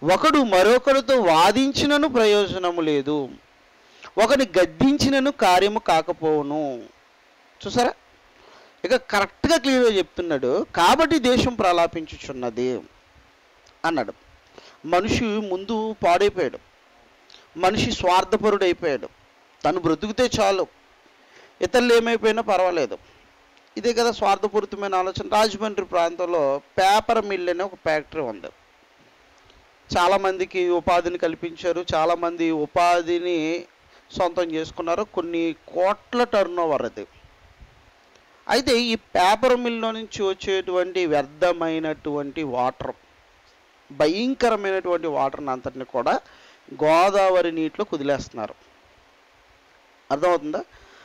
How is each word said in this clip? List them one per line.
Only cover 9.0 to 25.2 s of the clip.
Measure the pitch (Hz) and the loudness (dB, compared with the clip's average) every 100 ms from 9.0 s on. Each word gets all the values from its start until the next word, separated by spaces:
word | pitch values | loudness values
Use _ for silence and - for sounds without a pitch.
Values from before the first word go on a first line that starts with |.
| - 208 196 _ - 330 | 0 -2 -2 _ 0 2
క్లియర్గా | 277 262 240 | 2 2 4
చెప్తున్నాడు. | 202 175 - 175 147 127 - 320 - | 2 -2 -4 -4 -2 0 -2 -2 2
కాబట్టి | 349 370 320 320 | 4 4 2 2
దేశం | 247 247 262 233 | 2 2 0 0
ప్రలాపించుచున్నది | 190 175 170 170 156 - - 131 123 113 123 120 - _ _ _ _ _ _ _ _ _ 160 | 2 2 0 -2 -12 -14 -14 -8 -8 -4 -4 -4 -8 _ _ _ _ _ _ _ _ _ -4
అన్నాడు. | 165 104 - _ _ _ - - - - | -2 -4 -8 _ _ _ -20 -20 -18 -2
మనిషి | 175 208 - 233 | 0 0 -2 -2
ముందు | 208 208 185 196 226 220 214 - | -2 -4 -6 -4 -4 -4 -2 2
పాడైపోయాడు, | 175 208 190 143 - _ _ _ _ _ _ _ - _ 165 | 4 2 0 -4 -4 _ _ _ _ _ _ _ -20 _ -2
మనిషి | 185 220 240 | -2 0 -2
స్వార్థపరుడైపోయాడు. | 208 180 180 185 220 214 202 190 170 170 131 - _ _ _ _ _ 151 | -2 2 2 2 0 0 2 2 0 -2 -4 -6 _ _ _ _ _ -2
తను | 180 | 0
బ్రతుకుతే | 165 156 214 220 247 - | 0 -2 -2 -2 -2 0
చాలు, | 196 196 160 _ _ _ _ _ _ - - - | 0 0 -4 _ _ _ _ _ _ -20 -20 -6
ఇతరులు | - 254 240 233 | -2 2 4 4
ఏమైపోయినా | 233 226 220 214 | 4 0 0 0
పర్వాలేదు. | 220 190 185 170 127 92 _ _ _ _ _ _ _ - | 0 2 2 0 -4 -6 _ _ _ _ _ _ _ -6
ఇదే | 220 | -4
కదా | 233 233 | 0 0
స్వార్థపూరితమైన | 220 214 196 208 202 196 196 202 190 | 0 0 0 0 -2 -4 -6 -4 -2
ఆలోచన. | 185 180 | -2 -4